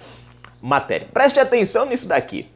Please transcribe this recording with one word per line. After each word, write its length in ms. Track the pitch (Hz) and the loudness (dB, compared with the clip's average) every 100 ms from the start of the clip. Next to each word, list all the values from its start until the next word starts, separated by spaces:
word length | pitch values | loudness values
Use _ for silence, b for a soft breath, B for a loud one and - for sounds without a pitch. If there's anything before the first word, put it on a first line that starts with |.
| B B B B B - | B B B B B -14
matéria. 480 | 123 143 - 92 - | -2 -2 0 -6 -4
Preste 280 | - 269 277 | 0 2 4
atenção 440 | 262 240 190 233 277 | 2 2 2 0 -2
nisso 200 | 247 185 | -4 -2
daqui. 400 | 143 - - - | -2 -2 -10 -14